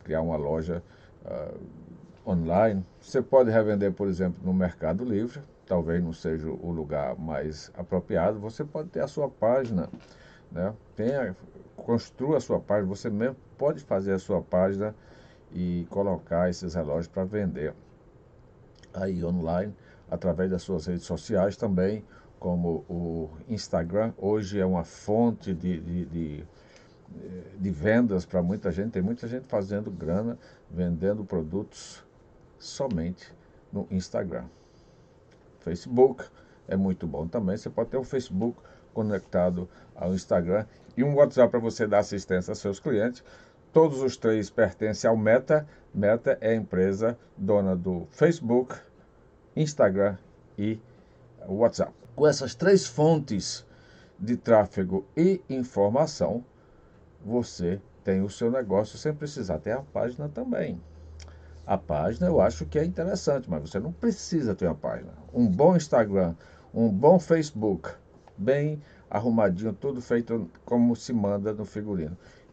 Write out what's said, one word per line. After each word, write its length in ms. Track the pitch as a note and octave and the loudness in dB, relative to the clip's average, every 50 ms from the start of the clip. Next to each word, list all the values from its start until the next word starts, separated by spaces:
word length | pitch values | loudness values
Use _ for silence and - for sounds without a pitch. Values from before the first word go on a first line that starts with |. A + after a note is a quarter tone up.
| - | -8
criar 180 | E2 D#2 D#2+ | -4 -2 -2
uma 140 | D#2+ E2+ E2 | 0 0 -2
loja, 480 | D#2 C#2+ - D#2+ D#2+ D#2+ F2 E2+ E2+ - - - - - - - - - | -2 -2 -2 -2 -2 -2 -2 -4 -6 -6 -12 -20 -20 -20 -20 -20 -18 -12
ah, 280 | - - - - - - - - - - - - - - - - - - - - | -10 -8 -8 -8 -10 -12 -14 -14 -16 -18 -20 -20 -20 -20 -20 -20 -20 -20 -12 -4
online. 580 | G#2+ F#2+ E2+ E2 D#2+ E2+ G2 A2 A2+ G#2 F#2+ F2+ - - - | -2 -2 0 0 2 4 4 4 4 2 0 -4 -6 -14 -20
Você 220 | - - - C3 | -14 -4 -2 -2
pode 280 | A#2+ - C3+ C3 B2+ A2 | 0 6 6 6 6 8
revender, 420 | A2 A2+ G#2+ G#2+ G#2 G2 G2+ G2 | 6 4 4 4 2 2 2 0
por 160 | F#2 - G2+ | 0 0 -2
exemplo, 320 | G2 F#2 E2 F#2+ F2 E2 - - | -2 0 0 0 -2 -2 -2 -2
no 100 | F#2 F#2 | 0 2
Mercado 500 | F#2 F#2 F2 - - D#2 D#2 F2 G2+ B2 | 2 2 0 -2 -2 -2 -2 -2 -2 -2
Livre. 380 | B2 G#2 G2+ A2+ B2 - D3 C#3+ - - - _ | -2 0 0 -2 -2 -6 -10 -16 -18 -20 -16 _
Talvez 380 | - F#2+ F2 D#2 E2 E2 F2 F2 | -2 0 0 0 0 0 0 0
não 100 | D#2+ D#2+ | -2 -4
seja 340 | - - D#2+ D#2+ D#2 D#2 | -6 -4 -4 -4 -4 -4
o 240 | D#2+ - - E2+ E2+ | -6 -8 -8 -8 -6
lugar 440 | E2+ D#2+ D2+ D2 D2+ D2 C#2+ B1+ B1 | -6 -6 -6 -4 -4 -4 -4 -4 -6
mais 560 | - D#2 D#2+ D#2 C#2 D2 D#2 D#2 D2+ - - - | -8 -8 -6 -6 -6 -6 -6 -8 -10 -14 -18 -14
apropriado. 640 | - F2+ - F#2+ F2+ - - G#2+ E2 E2+ G2+ A2 G#2+ | -14 -10 -4 -4 -4 -2 0 0 2 2 2 0 -2
Você 240 | G2+ A2 A2+ - D3+ | -8 -10 -10 -10 -10
pode 260 | D3 - D#3 D#3 F3+ | -8 -8 -10 -10 -6
ter 100 | - E3 | -4 -4
a 80 | D#3 | -4
sua 220 | D3 - D3+ C#3+ C3 | -4 -2 -4 -4 -4
página, 600 | - - G#2 A#2 B2 C3+ C3 A#2 A2 F2 D2 - - - - - - - - - - - - - | -4 0 0 2 2 2 0 0 -2 -4 -4 -4 -10 -16 -20 -20 -20 -20 -20 -20 -20 -20 -20 -12
né? 220 | - E2 F2+ G2+ A2 - - - - | -6 -4 -4 -4 -4 -8 -18 -18 -8
Tenha, 400 | - G#2+ A#2+ C#3+ C#3 A#2+ G2 F#2+ - - - - - - - - | -4 -2 -2 0 -2 -2 -4 -6 -10 -16 -20 -20 -20 -20 -20 -18
construa 640 | - - - A#2 A2+ - - - - B2+ D3 D#3+ | -12 -2 0 0 0 -2 -6 -8 -6 -2 0 0
a 20 | C3 | 0
sua 200 | - - G2+ F2+ | 0 0 -2 -2
página. 280 | - - G2+ G#2+ G2 | 0 0 0 0 0
Você 220 | F#2 G2 - - A#2 | -2 -4 -6 -6 -6
mesmo 260 | G2+ G#2 A#2 C3 C#3 - - - - | -2 -2 -2 -2 -4 -6 -18 -18 -8
pode 260 | - C3+ D3 D#3+ D3 C#3+ | -2 0 0 0 -2 -4
fazer 300 | - G#2+ F#2+ F#2+ G2 G2 | -2 -2 -2 0 0 -2
a 60 | F#2+ | -2
sua 220 | - - G2+ E2+ | 0 -2 -2 -2
página 520 | E2 - F2+ F2+ F#2+ G2 G2 G2 G#2 G#2+ A2+ - - - - - - - - - - - | -2 0 2 2 2 2 2 -2 -4 -6 -6 -10 -20 -20 -20 -20 -20 -20 -20 -20 -20 -12
e 360 | - F2 F2+ F2+ F2 F2 E2+ - | -8 -6 -4 -2 -2 -4 -4 -4
colocar 600 | - G2 G2 G2 F2+ E2 - - E2+ E2+ F2+ F2+ | -4 -2 -2 -2 -2 -4 -4 -2 0 2 2 0
esses 260 | F2 - F#2+ E2+ D#2+ | 0 -2 -6 -6 -4
relógios 320 | F2+ D2+ D2 D2 E2 E2+ | -4 -2 -2 -2 -4 -4
pra 160 | D#2+ - F#2+ F#2+ | -4 -4 -6 -4
vender 500 | F#2 G#2 G#2 G2 F2 - - D2+ D2+ - - - - - - - - - - - - - - - - - - - - - - - - - | -2 -2 -2 -2 -2 -4 -4 -6 -6 -8 -10 -20 -20 -20 -20 -20 -20 -20 -20 -20 -20 -20 -20 -20 -20 -20 -20 -20 -20 -20 -20 -20 -14 -8
aí 300 | F#2 F#2+ G2 F#2 E2+ E2+ | -6 -4 -4 -4 -2 -2
online, 520 | E2+ F2+ F2+ D#2+ D#2+ E2+ F2+ G2+ G#2 G2 - - - - - - - | -2 -2 -2 0 0 -2 -2 -2 -4 -8 -14 -20 -20 -20 -20 -10 -8
através 400 | - F2+ - F2+ E2 E2+ F#2 F#2+ | -8 -4 -2 -2 0 0 0 0
das 120 | F#2 F2 | -2 -4
suas 240 | - - F#2 E2 D#2 | -4 -4 -4 -4 -4
redes 200 | F#2 F2 E2+ - | -4 -6 -6 -6
sociais 520 | - F2 D#2 - - A2 F#2 F#2 G#2 F#2+ | -6 -8 -8 -4 -2 0 2 2 2 0
também, 460 | - A#2 G#2+ F#2+ F2 F#2 G2 G#2+ G#2+ - - - - - - - - | -2 -4 -2 0 2 2 0 -2 -4 -8 -14 -20 -20 -20 -20 -18 -8
como 460 | - F2+ F2+ F2 E2+ E2+ E2 D2 - | -4 -4 -2 -2 0 -2 -2 -4 -6
o 420 | - F2 E2+ E2+ E2 E2 E2+ D#2+ D2+ D2+ - - | -6 -6 -6 -4 -4 -6 -6 -8 -8 -12 -16 -10
Instagram. 680 | - A2+ G2 - - - E2+ E2+ E2 F#2 G#2 A2 A2+ - | -8 -8 -8 -6 -4 -2 -2 -2 0 0 -2 -2 -2 -4
Hoje 420 | - F#2 G2+ G#2+ A2 G#2 F#2 G2+ G2+ | -4 -2 0 0 0 -2 -2 -2 0
é 60 | F#2 | 0
uma 180 | F#2 F#2 F2 E2 | 2 0 0 -2
fonte 720 | - - - - - G#2+ A2+ A#2+ A#2 G#2 - - G2 F#2 | -6 -12 -12 -4 0 2 4 4 2 0 -2 -6 -6 -6
de, 260 | D#2+ F2+ F2+ F2+ D#2 | -4 -2 -4 -4 -4
de, 260 | E2 E2+ F2 F2+ F2 | -6 -6 -6 -6 -6
de, 420 | C2+ D#2+ E2 E2 D2+ D2 D2+ E2 - - - - - - - - - - - - - - - - - - - - - - G2+ | -6 -6 -6 -6 -6 -8 -10 -14 -16 -20 -20 -20 -20 -20 -20 -20 -20 -20 -20 -20 -20 -18 -16 -14 -14 -14 -14 -16 -16 -10 -6
de 120 | F#2 G2+ | -4 -4
vendas 540 | E2+ D2 E2 G#2+ A2 A#2+ B2 G#2+ G2 F2+ F2+ | -4 0 2 4 4 6 4 4 2 0 -2
pra 180 | - - F2+ F2 | 0 0 0 2
muita 280 | F2 G#2 G#2 - G2 | 2 -2 -2 -2 -2
gente. 200 | D#2+ F#2 G#2 A#2 | -2 -2 -2 -2
Tem 100 | - - | -2 -2
muita 260 | F3+ G#2+ A#2 - - | 0 -2 -2 -4 -6
gente 200 | A2+ A#2+ B2+ C3 | -8 -8 -8 -8
fazendo 420 | - B2 G#2+ G2 F#2+ G#2 G2+ G#2+ A#2 | -4 -4 -4 -2 -2 -4 -4 -4 -6
grana, 480 | F#2+ E2 D#2 D2+ F2 G2+ A2+ A#2 A#2+ - - - - - _ - | -8 -6 -4 -2 -2 0 -2 -2 -6 -8 -14 -20 -20 -20 _ -10
vendendo 560 | D#2+ E2+ F2+ F2 E2+ D#2 F#2 G2 G#2 A2 G2+ | -4 -2 0 0 0 0 0 0 0 -2 -4
produtos 800 | - G2 E2+ D#2 D#2 F2+ G2+ A2 - - - - - - - - _ _ _ _ _ - - - - - | -4 -4 -4 -4 -2 -4 -6 -6 -6 -12 -20 -20 -20 -20 -20 -20 _ _ _ _ _ -20 -20 -20 -20 -20
somente 760 | - - - - - C#3 C3 G#2 D#2+ E2 F2 F#2 - - - - - _ - _ - _ - - | -20 -18 -14 -8 -6 -4 -2 -2 -2 -2 -4 -6 -10 -14 -20 -20 -20 _ -20 _ -20 _ -10 -8
no 140 | G2 - - | -8 -6 -4
Instagram. 560 | G2 F#2 - - - A2+ - - C2 A#1+ B1 B1+ - - - _ - - - - - - - _ _ _ _ _ - - - - - - | -4 -4 -4 -4 -4 -4 -4 -4 -6 -8 -10 -12 -18 -20 -20 _ -20 -20 -20 -20 -20 -20 -20 _ _ _ _ _ -20 -20 -20 -20 -20 -12
Facebook 640 | - - F2 - - C3 B2 B2 C3 C#3 - - - - _ - - - - - - | -8 -8 -8 -6 -6 -2 6 6 6 6 6 0 -12 -18 _ -20 -20 -20 -20 -18 -8
é 80 | - - | -2 0
muito 320 | F#2+ G2 F#2+ F2+ - F#2+ | 0 2 0 0 -2 -4
bom 200 | D#2+ C#2 C#2+ E2 | -6 -6 -4 -6
também. 300 | F2 - A#2+ G2+ F#2 G2+ | -4 -4 -2 -2 0 -2
Você 120 | G#2+ - - | -2 -4 -6
pode 200 | - A2 A2+ - | -4 -4 -4 -2
ter 80 | - | -2
um 60 | C3+ B2 | -4 -4
Facebook 540 | - C#3+ C3 A#2+ - F2+ F#2+ A2+ A#2+ A#2 - - - - - - - - | -2 -4 -4 -4 -2 -2 -2 -2 -2 -4 -6 -16 -20 -20 -20 -20 -10 -6
conectado 760 | A#2 G#2+ G#2 G#2 F#2 - - - F#2 F2 F2+ F2 F2 F2+ - - - - - - | -4 -2 -2 -2 -2 -4 -2 0 2 2 2 0 -2 -6 -10 -14 -20 -20 -20 -12
ao 180 | - E2 F2+ F#2+ | -6 -2 -2 -2
Instagram 520 | F#2 - - G#2 F#2 E2+ F2 F2+ G#2+ A2 - - - - - - | -2 0 2 0 2 2 2 0 0 0 -2 -12 -20 -20 -10 -2
e 80 | A#2+ C3 | 0 0
um 120 | D3 D3 | 2 6
WhatsApp 340 | C#3 D3 B2 - B2+ A#2+ - | 6 6 6 8 6 6 6
pra 100 | - A#2 | 6 0
você 260 | A2+ A2+ G#2+ - A2 | -2 -2 -2 -2 0
dar 120 | G#2 G2+ G#2 | 4 4 2
assistência 520 | G2+ - G#2 G2 F#2 - F#2 F#2 F2+ - | 2 2 -4 -8 -4 -2 -2 -2 -2 -4
aos 80 | G#2 - | -8 -6
seus 200 | - G2+ G2 - | -4 -6 -6 -4
clientes. 440 | - D3+ B2+ G2+ A2 B2 B2 - - - - - - - _ _ _ - | -4 -2 0 2 0 0 -2 -6 -16 -20 -20 -20 -20 -20 _ _ _ 2
Todos 300 | - D#3+ E3 D#3 C3+ C3 | 6 6 6 6 4 0
os 160 | C3+ B2+ B2 | -2 -2 -2
três 320 | - - A2+ A2 G#2+ G2+ - | 0 0 2 2 2 0 -2
pertencem 580 | - - A2 F#2+ - - A2 G#2+ G#2 - - | 2 2 2 2 2 -2 -2 -2 -2 0 2
ao 80 | A#2 A#2 | 2 2
Meta. 520 | A2+ G#2 G#2+ A#2 C3 B2 - D#3 D3+ D3+ - - - - - - | 4 6 6 6 4 6 4 2 2 2 -2 -16 -20 -20 -8 -4
Meta 440 | G2 G#2 G2+ A2+ A#2+ - C#3 B2+ - | 2 4 4 4 4 2 0 0 0
é 80 | A2+ A2 | 2 0
a 60 | A2+ | 0
empresa 640 | A2 G2 - G2 F#2 F#2 G2 G2 G2 A2 A#2 A#2+ - - - - | 0 0 -2 0 2 2 2 2 2 0 -2 -2 -2 -12 -20 -12
dona 380 | - G2 F#2+ G#2 G2+ G2 F#2+ F#2 | -6 0 2 2 2 4 2 0
do 320 | F2+ F2 F#2+ F2+ E2+ E2 - | 0 -2 -4 -4 -4 -6 -8
Facebook, 640 | - - D3 - - - A#2+ A2+ B2 B2+ B2+ - - - - - _ - - _ _ - - - _ _ _ - - | -2 2 4 4 4 2 0 2 2 2 2 0 -6 -16 -16 -20 _ -20 -20 _ _ -20 -20 -20 _ _ _ -8 -2
Instagram 640 | C#3+ D#3 D3 - - A#2+ G2+ F#2 G2+ G2 G2+ F#2 - - - - - - - - | -2 -2 0 2 4 4 4 4 4 2 2 0 -4 -12 -20 -20 -20 -20 -18 -8
e 220 | - G2+ G#2+ A2 A2 - - - - - - - - - - - - - | -4 -4 -4 -4 -4 -8 -20 -20 -20 -20 -20 -20 -20 -20 -20 -20 -18 -10
WhatsApp. 460 | F#2+ F#2+ G#2 A#2 - - - - - - - - - - | -6 0 2 2 2 2 0 -2 -2 -4 -18 -20 -12 -2
Com 100 | C3 D3 | 2 4
essas 300 | D3+ C#3+ D3 C#3 A#2+ - | 4 4 2 -2 -8 -6
três 320 | - - F#3+ G3+ F#3 - | 0 4 6 6 6 4
fontes 800 | - - - D3+ D#3+ E3 D3+ D3 - A2 F#2+ - - - - - - - - - - - - - - _ - | 2 0 2 4 4 4 4 2 -2 -4 -4 -4 -4 -10 -10 -14 -20 -20 -20 -20 -20 -20 -20 -20 -20 _ -10
de 160 | F#2+ A2 A#2+ | -4 -4 -4
tráfego 680 | - - A#2 A2+ G#2+ G2+ F#2+ - G2+ F#2+ F2+ F#2+ F#2+ - - - | -2 4 6 6 6 6 4 0 -4 -2 0 -2 -4 -4 -4 0
e 260 | D3+ E3+ F#3+ G3 F3+ - | 2 4 4 2 0 -4
informação, 960 | - C3+ C3 B2 - - G2+ G2+ G#2 A2+ C#3 D#3 D3+ - - F2 D2 G#2+ A#2+ - - - - - - - - - - _ - - - - - - | -6 -4 -4 -4 -4 0 2 2 2 4 2 0 0 0 -2 -2 -2 -2 -4 -8 -12 -20 -20 -20 -20 -20 -20 -20 -20 _ -20 -20 -20 -20 -16 -8
você 560 | G2+ A#2 B2 A2 - - - F2 E2+ F#2+ G2+ - - - - - | -2 -2 -2 -2 -2 -6 -4 -2 -2 -2 -4 -8 -16 -20 -8 -2
tem 180 | G2+ F#2+ F#2+ | 0 2 2
o 80 | G2 G2+ | 0 -2
seu 200 | - - A#2 A#2 | -2 -2 -2 0
negócio 480 | B2 C3 A#2+ G2 F#2+ G2+ A2 A2 - | 0 0 -2 2 2 0 0 0 -6
sem 160 | A#2+ - D3+ D3+ | -6 -4 -4 -4
precisar 460 | D3 D3+ D3 - C#3 G#2+ F2+ D#2+ D#2 | -4 -8 -10 -8 -8 -6 -4 -4 -4
ter 120 | - G2+ | -2 -4
a 100 | A#2 C3+ | -4 -4
página 460 | C#3 - - G2+ G#2+ B2 B2 - D3 | -6 -6 -4 -2 -2 -2 -4 -6 -10
também. 540 | D3 - A3+ B3+ B3+ A#3 - E3 C3+ F2+ - - - - - - - - - - - - - - - - - - | -8 -6 -6 -6 -4 -2 -4 -2 -4 -6 -10 -12 -16 -20 -20 -20 -18 -18 -18 -18 -18 -20 -20 -20 -20 -20 -14 -4
A 120 | - G2+ | -4 -4
página 480 | G2 - - D2+ D2 D#2+ G2 A#2 - F3+ | -4 -2 -2 -2 0 0 0 0 0 0
eu 160 | F3+ E3 B2 | 4 4 6
acho 240 | - - - - - | 4 4 2 -2 -8
que 140 | - - D3 | -2 -2 -2
é 40 | D#3+ | 0
interessante, 640 | F3 F#3 - E3 F#3+ - F3+ - D3+ C#3+ C3 - | 0 -2 -4 -4 -4 -4 -2 0 0 0 -2 -2
mas 140 | - E3+ - | -4 -6 -6
você 180 | D2 - - G2 | -6 -6 -6 -6
não 120 | A#2 D#3+ | -6 -6
precisa 640 | E3+ - - A#3 G#3+ - - - F3+ D#3+ C3 A2 F#2+ | -6 -2 -2 -2 -2 -2 -6 -4 -2 -2 0 0 -2
ter 100 | - F#2+ | 0 0
uma 80 | E2 D#2 | -2 -2
página. 400 | D2+ - A#1+ A1+ - - - - - - - | -2 -6 -6 -6 -6 -10 -14 -18 -18 -16 -6
Um 160 | - B2 A#2+ | 0 2 4
bom 280 | G#2 F2+ G#2+ C#3+ F3+ F3+ | 4 6 8 8 8 8
Instagram, 580 | E3 D3 - D3 B2 A2+ G#2 G2 G2 F2+ E2+ E2 - - - - - - - - | 6 2 2 2 2 4 4 2 2 2 2 0 -4 -12 -20 -20 -20 -20 -8 -2
um 160 | - A#2 A2 | 2 2 2
bom 300 | G2 F#2+ C3+ D#3 F#3 F3+ | 2 6 8 8 8 8
Facebook, 720 | - - E3 E3 D3+ D3+ - A2+ A2 G#2+ F#2+ E2 - - - - - - - - - - - | 6 4 2 2 2 -2 -4 -2 0 0 0 -2 -4 -10 -14 -14 -20 -20 -20 -20 -20 -20 -10
bem 460 | - F#2+ B2 C#3 C#3+ D3 D3+ D3+ D3 - - - - - - | -4 0 2 2 2 2 -2 -4 -6 -10 -18 -20 -20 -16 -6
arrumadinho, 640 | - G#2 A2 A#2+ A2+ A2+ G#2+ F#2+ F2 F#2 A2 A2 G2 | -4 -2 0 2 4 4 4 4 2 2 -2 -4 -4
tudo 280 | - - C#3 C3 B2 | -4 -4 -4 -4 -4
feito 480 | A#2+ - A#2+ A#2+ A#2 A#2 A#2 A2+ F#2+ - - - - | -2 0 0 0 0 0 -4 -4 -4 -6 -12 -14 -6
como 300 | - A#2+ A#2+ A#2+ A#2+ A#2 | 0 2 4 4 4 4
se 180 | A2+ - - A#2+ | 0 -2 -2 0
manda 400 | A2 G2+ G2+ G2+ G2+ G2 A2 G#2+ | 0 2 2 0 0 0 -2 -4
no 120 | G#2+ G#2+ | -4 -6
figurino. 520 | F#2+ - G#2+ G#2+ G#2 G2+ F2+ D#2 D#2 F2+ - - - - - - - | -8 -6 -8 -6 -4 -4 -4 -4 -6 -8 -12 -16 -20 -20 -20 -20 -10